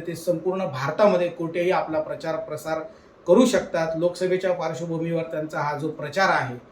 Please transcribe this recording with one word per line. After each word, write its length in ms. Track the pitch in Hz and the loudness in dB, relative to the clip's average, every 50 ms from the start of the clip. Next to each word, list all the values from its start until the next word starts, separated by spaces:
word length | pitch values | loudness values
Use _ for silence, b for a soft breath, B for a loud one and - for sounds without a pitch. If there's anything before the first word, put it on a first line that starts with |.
| 165 | -4
ते 80 | 180 165 | -6 -8
संपूर्ण 500 | - - 180 170 165 - 185 185 196 190 | -2 -2 0 0 0 0 -2 -2 -2 -2
भारतामध्ये 640 | 160 131 131 139 - - - 208 202 180 175 175 | -4 -4 -4 -4 -2 2 4 4 6 6 4 2
कुठेही 440 | 170 - - 165 160 170 180 175 180 | 0 -2 -4 -6 -4 -2 0 0 2
आपला 280 | 175 156 151 156 160 156 | 2 2 0 0 -2 -2
प्रचार 360 | 151 - 147 - 160 160 156 | -2 -4 -6 -6 -6 -4 -4
प्रसार 440 | 160 - - 151 151 - 160 160 160 - B B B B B B B - | -4 -6 -8 -10 -8 -6 -4 -4 -4 -6 B B B B B B B 4
करू 180 | 170 180 240 - | 6 8 8 8
शकतात. 420 | - 190 175 - - - 165 160 160 160 | 8 4 2 0 0 -2 -2 -2 -2 0
लोकसभेच्या 560 | 160 170 175 - - 185 175 185 185 196 185 175 | 0 0 0 0 0 0 0 0 0 0 0 0
पार्श्वभूमीवर 720 | 175 165 160 156 - 170 165 165 160 165 170 170 165 165 | -2 -2 -4 -4 -6 -6 -4 -4 -4 -2 -2 -2 -2 -4
त्यांचा 360 | - 165 156 156 156 175 156 | -4 -6 -6 -6 -6 -4 -4
हा 180 | 143 147 147 | -2 -2 -2
जो 100 | 139 160 | -4 -4
प्रचार 420 | 156 - - 151 143 - 190 190 185 | -6 -6 -6 -10 -4 0 2 2 4
आहे 280 | 160 147 131 123 120 120 - - | 2 2 0 -4 -6 -10 -14 -20